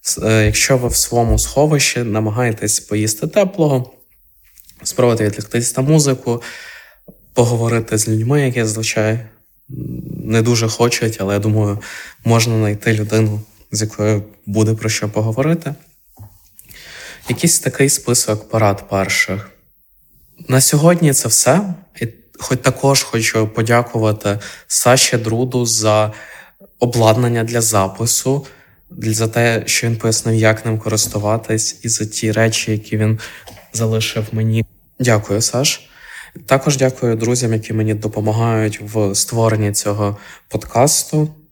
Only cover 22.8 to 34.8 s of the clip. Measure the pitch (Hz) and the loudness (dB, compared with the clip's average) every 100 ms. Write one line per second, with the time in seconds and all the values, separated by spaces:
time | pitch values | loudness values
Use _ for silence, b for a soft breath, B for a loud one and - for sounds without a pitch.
22.8 | 139 135 - 117 113 113 107 117 110 120 | 2 2 0 -2 0 0 -2 -2 2 2
23.8 | 117 113 110 107 104 101 B B B - | 2 0 0 0 -4 -4 B B B 0
24.8 | 120 131 - 120 110 113 127 127 120 113 | 4 4 2 0 -2 -2 -2 -2 -2 0
25.8 | 110 107 107 B B B B _ - _ | 2 2 2 B B B B _ -20 _
26.8 | 120 117 110 117 120 117 113 120 113 104 | 0 4 4 4 2 0 0 0 2 2
27.8 | 95 - 113 - 131 143 B B B B | 0 -2 -2 0 0 -2 B B B B
28.8 | _ - 113 110 113 117 120 113 110 - | _ -6 -4 0 0 2 2 0 0 -2
29.8 | 117 113 113 110 117 113 110 107 117 110 | 0 0 0 0 0 4 4 2 -2 -4
30.8 | - 107 - 104 104 110 - 110 - - | -2 -2 -2 -2 -2 -2 -2 -4 -4 -6
31.8 | 117 - 107 - 110 107 113 110 - 107 | -6 -4 -4 -4 -2 2 2 0 -2 -4
32.8 | - 110 110 110 B B B B - 110 | -2 -2 0 0 B B B B -12 -4
33.8 | 113 110 110 110 107 110 110 113 110 _ | 0 0 -2 -4 -4 -2 0 0 -2 _